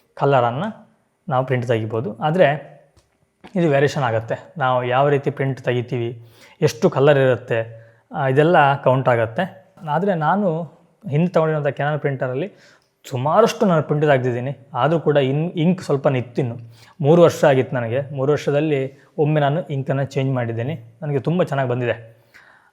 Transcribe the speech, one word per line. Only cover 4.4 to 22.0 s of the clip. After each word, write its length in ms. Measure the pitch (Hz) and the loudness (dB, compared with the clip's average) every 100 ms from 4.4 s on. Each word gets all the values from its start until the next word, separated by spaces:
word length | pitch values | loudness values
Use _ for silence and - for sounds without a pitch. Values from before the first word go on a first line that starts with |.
| - - | -10 -4
ನಾವು 260 | 131 127 | 0 0
ಯಾವ 240 | 123 123 143 | 0 2 2
ರೀತಿ 220 | 143 143 | 2 0
ಪ್ರಿಂಟ್ 300 | 139 135 131 | -4 -4 -4
ತೆಗಿತೀವಿ, 680 | - 123 117 127 117 117 - - - - | -2 -2 -4 -6 -6 -8 -18 -20 -20 -2
ಎಷ್ಟು 300 | 156 - 180 | -2 0 0
ಕಲರ್ 280 | 143 139 139 | 4 4 6
ಇರುತ್ತೆ, 680 | 131 120 - 117 113 - - _ _ | 4 2 0 -4 -4 -10 -20 _ _
ಆ, 160 | 202 135 | -4 0
ಇದೆಲ್ಲ 540 | 131 156 175 139 139 | 2 4 6 4 4
ಕೌಂಟ್ 260 | 139 131 127 | 2 2 2
ಆಗುತ್ತೆ. 580 | 117 113 117 180 - - - 160 | 2 0 -2 -6 -8 -20 -16 -6
ಆದರೆ 260 | 147 202 | -2 0
ನಾನು 480 | 175 151 185 202 160 165 - _ _ - | 0 0 0 0 -2 -6 -14 _ _ -4
ಹಿಂದೆ 200 | 139 180 | 0 2
ತಗೊಂಡಿರೋಂಥ 360 | 180 160 156 143 | 2 0 0 -2
Canon 320 | 139 143 151 | -2 -2 -2
ಪ್ರಿಂಟರಲ್ಲಿ 540 | 147 131 135 127 185 - - _ _ _ - | -4 -4 -4 -4 -8 -10 -20 _ _ _ -10
ಸುಮಾರಷ್ಟು 560 | 127 135 175 226 - 214 | -6 0 2 2 2 0
ನಾನು 160 | 165 | 2
ಪ್ರಿಂಟ್ 240 | - 151 151 | 0 0 2
ತೆಗ್ದಿದ್ದೀನಿ. 500 | 139 127 120 123 139 - | 2 0 -4 -6 -10 -10
ಆದರೂ 260 | 131 135 165 | -2 0 0
ಕೂಡ 160 | 151 147 | 0 0
ಇನ್-, 340 | 131 139 165 | 0 0 -4
ಇಂಕ್ 320 | - 156 185 | -2 0 0
ಸ್ವಲ್ಪ 260 | - 143 143 | -2 -2 0
ನಿತ್ತಿನ್ನು. 480 | 135 120 - 131 117 - - - - | -2 -2 -4 -6 -6 -14 -20 -20 -2
ಮೂರು 220 | 143 170 | 4 6
ವರ್ಷ 220 | - - | 6 6
ಆಗಿತ್ತು 320 | 160 131 127 131 | 2 2 0 -4
ನನಗೆ. 380 | 117 123 143 | -4 -4 -6
ಮೂರು 180 | 139 131 | -4 -2
ವರ್ಷದಲ್ಲಿ 720 | 147 - 143 156 143 131 - _ - | 0 0 -2 0 -2 -4 -10 _ -2
ಒಮ್ಮೆ 220 | 151 156 | 0 2
ನಾನು 260 | 143 151 180 | 0 0 -4
ಇಂಕನ್ನು 380 | 139 131 139 | -6 -4 -4
ಚೇಂಜ್ 280 | 139 - 135 | -4 -4 -2
ಮಾಡಿದ್ದೀನಿ. 480 | 131 117 113 120 160 - _ | -2 -4 -4 -6 -8 -12 _
ನನಗೆ 160 | 156 143 | -6 -4
ತುಂಬ 240 | 135 175 | -2 -2
ಚೆನ್ನಾಗಿ 260 | 170 139 131 | -2 -2 -2
ಬಂದಿದೆ. 480 | 123 120 110 | -2 -2 -4